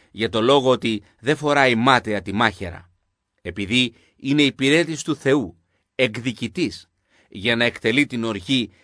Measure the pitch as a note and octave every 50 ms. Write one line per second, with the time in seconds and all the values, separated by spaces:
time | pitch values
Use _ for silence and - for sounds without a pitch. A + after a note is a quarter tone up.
0 | _ _ - F#2+ A2 G#2+ - A2 A2 B2 C#3 C#3+ B2+ C3 B2+ A2+ - A#2 A2 G2+
1 | - _ _ _ G#2+ B2 D#3 D3+ D3 D3 C#3+ C#3 C3+ C3 A#2+ A2+ A#2+ C#3 B2+ A#2+
2 | - A2 G#2 G2 F2+ G2+ F#2+ A2 A#2 A2 G2 - G2 F2 E2+ F2 E2+ _ _ _
3 | _ _ _ _ _ _ _ _ - F#2 F2 G#2 G2 F#2 A#2 B2+ B2+ A#2+ - _
4 | _ _ _ _ - C3+ C#3 D3+ D3 C3+ B2+ - C3+ C3+ D3 E3 E3+ D#3 D#3+ C#3
5 | - - D3+ - - C3+ C#3 D3+ A2+ - - _ _ _ _ _ _ _ _ -
6 | C3 A#2+ A2 B2 A2+ C3 A2 - A#2+ A2+ - F#3 E3 G#2+ - - - _ _ _
7 | _ _ _ _ _ _ - G2+ F#2 A#2 A#2 A#2 A#2+ A#2+ - - - A2+ A#2 C#3
8 | D3 A2+ B2+ A#2 A2+ A2+ G#2+ G2 F2+ - C3+ B2+ A2 G2+ - _